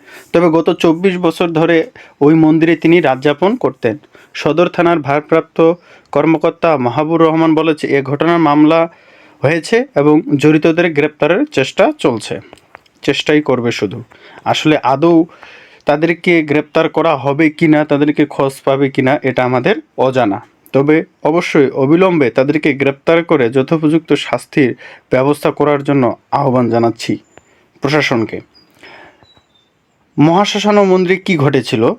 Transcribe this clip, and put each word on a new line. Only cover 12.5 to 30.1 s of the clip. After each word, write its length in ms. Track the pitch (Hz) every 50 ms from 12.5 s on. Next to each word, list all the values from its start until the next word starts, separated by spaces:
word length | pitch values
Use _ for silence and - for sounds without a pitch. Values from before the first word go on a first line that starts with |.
| - - _ _ - - _ _ _ _ -
চেষ্টাই 360 | 143 - - - - 156 151 147 -
করবে 220 | 127 120 117 120 113 -
শুধু। 200 | 110 95 - 113 120 - - - - - - - - 110
আসলে 240 | 120 - - 156 151 - - 123 135
আদৌ 240 | 139 165 170 170 160 170 - - - - - - - - - _ _ - -
তাদেরকে 440 | 147 151 165 165 170 170 - 185 170 165 156 147
গ্রেপ্তার 360 | 143 151 151 - - 160 165 156 -
করা 160 | 156 156 165 151 127 127
হবে 220 | 139 135 147 165 151 151
কি 100 | - 170 156 151
না, 60 | 147 151 151
তাদেরকে 320 | 147 143 147 151 143 - 147 - -
খোঁজ 200 | - 139 135 139 - -
পাবে 200 | 139 135 135 139 135 139
কি 80 | 147 131
না, 60 | 131 147 - - 131
এটা 120 | 123 131 127 123
আমাদের 260 | 131 127 123 175 233 311 - _ _ - 127
অজানা। 340 | 135 127 131 117 101 98 104 - _ _ _ _ _ -
তবে 200 | 135 139 147 156 160 - - _ _ - 147
অবশ্যই 380 | 160 175 - - - 160 135 123 - 139
অবিলম্বে 460 | 131 135 165 175 185 190 175 156 135 113 -
তাদেরকে 320 | 135 131 143 151 151 - 156 135 135
গ্রেপ্তার 360 | 135 139 139 - - 160 165 170 165 170
করে 160 | 170 139 120 113 131
যথোপযুক্ত 560 | 131 131 - 170 156 160 147 160 160 - - 147 - -
শাস্তির 440 | - 139 123 - - - 156 135 117 107 - - - - - _ - 131
ব্যবস্থা 360 | 127 131 143 143 - - 156 135 -
করার 220 | 147 147 143 139 139
জন্য 160 | 147 143 139 123 110 - - _ - 131 135
আহ্বান 260 | 143 135 123 127 123 110 113
জানাচ্ছি 400 | 120 117 117 110 - - - - - _ _ _ - _ _ _ _ _ _ _ _
প্রশাসনকে। 560 | - 135 151 147 131 - 131 117 107 - 92 - - _ _ _ _ _ _ _ - - - - - - _ _ _ _ _ _ _ _ _ _ _ _ _ _ _ _ _ _ _ _